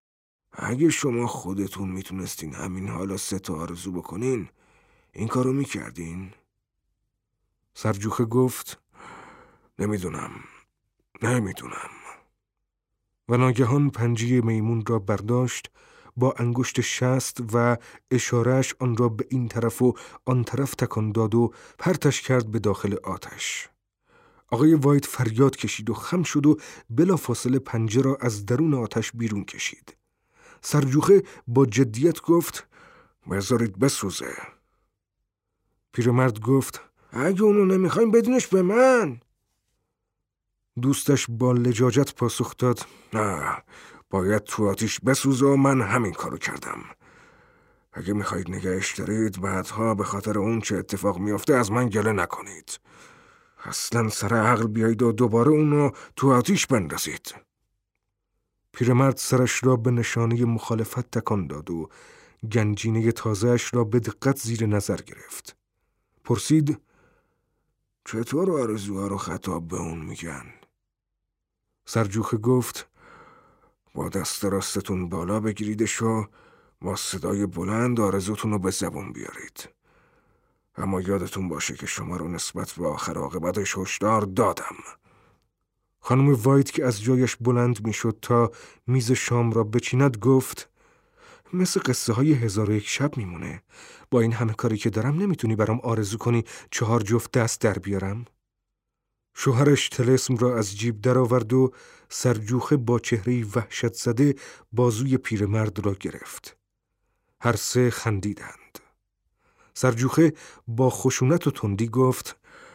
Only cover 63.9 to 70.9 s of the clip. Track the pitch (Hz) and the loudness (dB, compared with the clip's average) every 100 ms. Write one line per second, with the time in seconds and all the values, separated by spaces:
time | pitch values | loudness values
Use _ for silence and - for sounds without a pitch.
63.9 | 120 113 - 135 135 110 113 110 104 - | 0 -2 -2 -2 -2 -2 -2 0 0 -2
64.9 | 95 - - - - - - _ _ _ | -6 -8 -20 -18 -18 -18 -20 _ _ _
65.9 | _ _ _ - 120 - 156 147 - _ | _ _ _ -2 -2 2 4 4 -2 _
66.9 | _ _ _ _ _ _ _ _ _ _ | _ _ _ _ _ _ _ _ _ _
67.9 | _ - 110 117 143 190 156 117 107 101 | _ -10 -8 -4 0 0 0 0 -4 -6
68.9 | 98 101 98 95 87 95 85 85 92 82 | -6 -4 -6 -6 -8 -6 -6 -6 -8 -8
69.9 | 82 78 - 82 69 64 - _ _ _ | -8 -10 -12 -12 -12 -16 -20 _ _ _